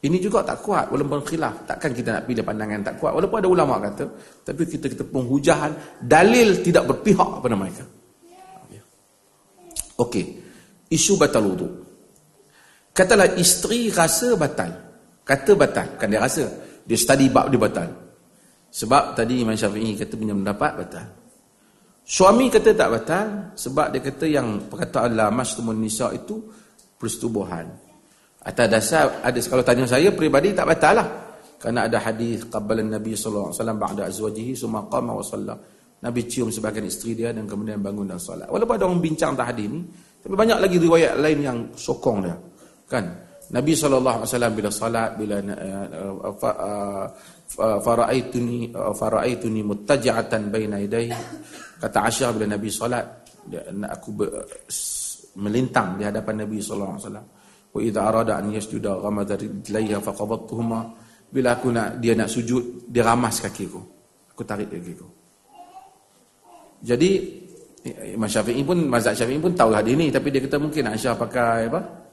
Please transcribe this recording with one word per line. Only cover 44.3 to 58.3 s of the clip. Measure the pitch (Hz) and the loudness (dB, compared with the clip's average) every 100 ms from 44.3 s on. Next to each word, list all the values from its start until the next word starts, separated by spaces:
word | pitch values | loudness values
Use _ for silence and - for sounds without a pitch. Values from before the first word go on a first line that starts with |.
wasallam | 123 117 110 | 0 0 0
bila | 104 | -2
solat, | - 113 117 113 - | -2 -2 0 -2 -4
bila, | 107 101 | -4 -4
eh, | 101 | -6
eh, | - 98 98 101 80 98 98 98 101 | -8 -8 -8 -10 -10 -10 -8 -8 -4
fa-, | 120 104 | -4 -2
eh, | 101 104 101 98 98 - - - - | -4 -4 -6 -6 -8 -12 -20 -20 -18
fa-, | - 110 101 | -2 0 0
faraaituni, | 104 117 113 131 123 120 120 120 117 | 2 2 2 0 0 -4 -2 -4 -6
eh, | - 104 101 | -4 -4 -2
faraaituni | 110 107 123 120 117 110 | 0 0 0 -2 -2 -2
muttaji'atan | 104 104 - 143 120 113 110 113 104 | -2 -6 0 2 2 0 -2 -2 -2
baina | 110 107 101 | -2 -2 -4
yadayhi. | 101 113 117 117 - - - - - - | -2 -2 -4 -6 -10 -16 -18 -20 -20 -8
Kata | 120 - 110 | -4 0 0
Aisyah | 113 127 | 0 0
bila | 110 107 104 | 0 -2 -2
Nabi | 107 | -4
solat, | - 117 123 - - - - | -4 -2 -4 -6 -14 -20 -20
dia, | - 90 - 98 104 | -14 -14 -10 -10 -8
aku | - - 104 | -10 -12 -6
ber-, | 104 - - - - | -4 -4 -12 -18 -12
s-, | - - - - - - - | -10 -8 -8 -10 -12 -16 -8
melintang | 104 113 127 127 98 95 | -2 0 0 0 -2 -4
di | 104 | -4
hadapan | 107 107 107 104 | -4 -6 -6 -6
Nabi | 107 | -6
sallallahu | 98 107 98 98 | -6 -6 -6 -8
alaihi | |
wasallam. | 101 104 - _ _ _ _ | -12 -14 -18 _ _ _ _
"Wa | 110 | -4
idza | 113 107 104 | -2 0 2
arada | 113 113 | 2 2